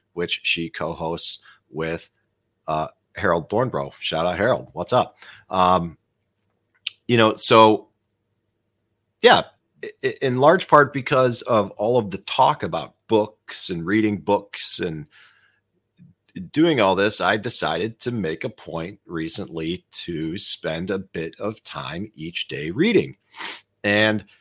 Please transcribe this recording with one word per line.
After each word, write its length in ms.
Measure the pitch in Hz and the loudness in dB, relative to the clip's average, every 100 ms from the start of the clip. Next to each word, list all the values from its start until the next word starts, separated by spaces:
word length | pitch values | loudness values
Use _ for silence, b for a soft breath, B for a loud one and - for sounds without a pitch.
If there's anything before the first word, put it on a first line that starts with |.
| _ | _
which 280 | 85 87 - | -8 -6 -4
she 260 | - 85 82 | -4 -4 -6
co-hosts 720 | - 82 80 82 85 - - b b _ | -6 -8 -6 -6 -6 -8 -10 b b _
with, 380 | 76 80 82 - _ _ _ _ _ - | -8 -6 -8 -12 _ _ _ _ _ -6
uh, 200 | 78 76 - _ - | -6 -6 -12 _ -6
Harold 340 | 98 85 76 | -2 -2 -2
Thornbrough. 440 | 107 127 73 69 - | -4 -2 -4 -8 -8
Shout 280 | - 80 87 | -6 -4 -2
out, 100 | 87 | -2
Harold. 320 | 113 80 62 | 0 -2 -6
What's 200 | 78 90 | -10 -2
up? 240 | 123 - _ B B _ | 0 -2 _ B B _
Um, 480 | 95 90 90 85 - _ _ _ _ _ _ _ _ - - - | 2 4 2 0 -10 _ _ _ _ _ _ _ _ -16 -12 0
you 100 | 117 | 4
know, 180 | 110 - | 4 4
so, 540 | - 113 110 104 - _ _ _ _ _ _ _ _ _ _ _ _ _ | 6 8 8 6 -2 _ _ _ _ _ _ _ _ _ _ _ _ _
yeah, 220 | 233 - - _ _ _ | 4 4 2 _ _ _
i-, 60 | 110 - | -18 -6
i-, 160 | 131 - | -6 -2
in 160 | 135 123 | -2 4
large 320 | 143 180 - | 6 4 6
part 240 | 151 135 | 6 6
because 480 | 139 127 135 127 117 | 0 0 2 4 0
of 300 | - 110 98 | 0 0 0
all 260 | - 107 123 | -2 0 0
of 140 | 104 | 0
the 80 | 95 | -8
talk 440 | - - 135 147 | -6 2 2 2
about 320 | 90 82 - _ - | -4 -6 -8 _ 0
books 600 | 110 107 - - - - | 0 0 -8 -14 -10 -8
and 160 | 85 82 | -6 -2
reading 320 | 107 107 98 | 0 0 -2
books 640 | 76 101 - - - - | 0 -2 -2 -10 -6 -4
and 280 | 90 78 73 b b b b b _ _ _ _ - _ _ - 85 | -6 -8 -14 b b b b b _ _ _ _ -20 _ _ -16 -6
doing 260 | 147 170 135 | 2 2 4
all 160 | 98 95 | 4 4
this, 240 | 104 - | 2 0
I 160 | 90 107 | 0 0
decided 640 | 120 - 78 82 110 - | -2 -2 -2 -2 -4 -6
to 120 | 123 | -6
make 340 | 120 82 82 123 | -4 -4 -6 -10
a 40 | |
point 520 | - - 82 85 104 - | -12 -12 -10 -10 -14 -12
recently 800 | 82 80 - 87 82 80 90 - | -8 -6 -6 -8 -8 -6 -8 -10
to 460 | - - 78 80 92 | -12 -8 -8 -8 -4
spend 520 | - - 80 80 92 | -4 -4 -6 -6 -6
a 100 | 98 | -8
bit 360 | 92 85 80 - | -8 -10 -10 -10
of 240 | 104 110 - | -10 -10 -14
time 440 | 73 65 85 104 - | -12 -10 -10 -12 -12
each 320 | 80 - - | -10 -10 -8
day 240 | 67 78 | -8 -6
reading. 460 | 104 214 202 67 - B B B B - _ | 0 2 2 0 -8 B B B B -14 _
And, 400 | 104 104 110 107 - b | 2 4 4 2 -4 b